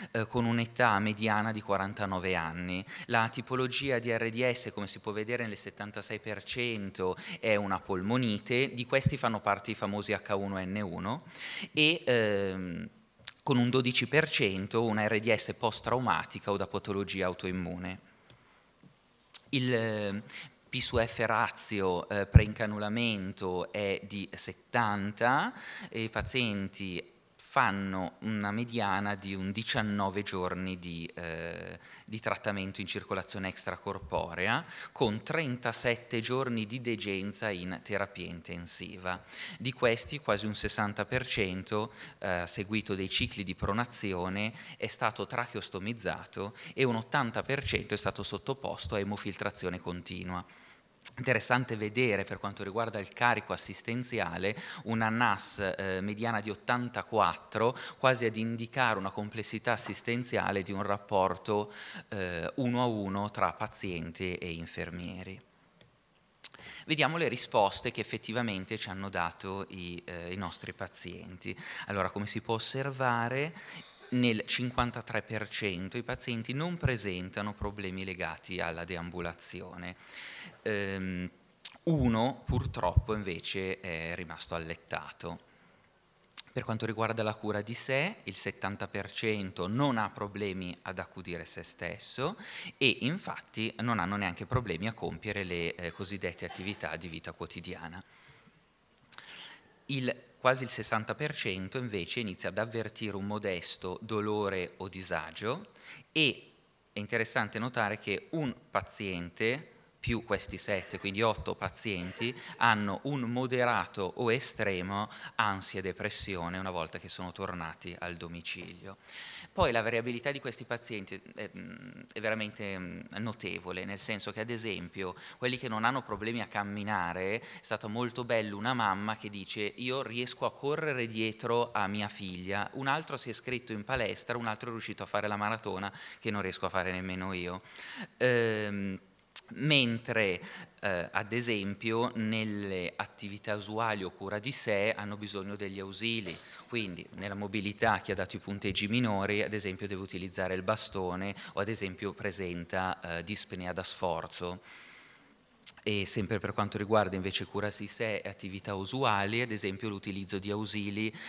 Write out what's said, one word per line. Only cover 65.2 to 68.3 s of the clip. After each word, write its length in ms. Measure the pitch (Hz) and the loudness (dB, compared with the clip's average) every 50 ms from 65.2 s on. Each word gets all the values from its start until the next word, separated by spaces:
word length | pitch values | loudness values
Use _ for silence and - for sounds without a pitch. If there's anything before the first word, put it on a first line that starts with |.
| 92 92 95 - - _ _ _ _ _ _ - - - _ _ _ _ _ _ _ _ _ _ - - - - - - - - - | -10 -10 -12 -14 -16 _ _ _ _ _ _ -20 -20 -20 _ _ _ _ _ _ _ _ _ _ -8 -8 -6 -10 -14 -14 -14 -6 -2
Vediamo 320 | - 160 151 143 131 160 | 2 4 6 6 6 4
le 100 | 170 160 | 4 2
risposte 640 | 120 117 123 - - - 117 101 98 - - - 123 | 2 2 0 0 4 6 6 6 6 4 2 0 0
che 100 | - - | 0 -2
effettivamente 760 | 104 - - 110 - - | -2 -4 -4 -6 -4 -2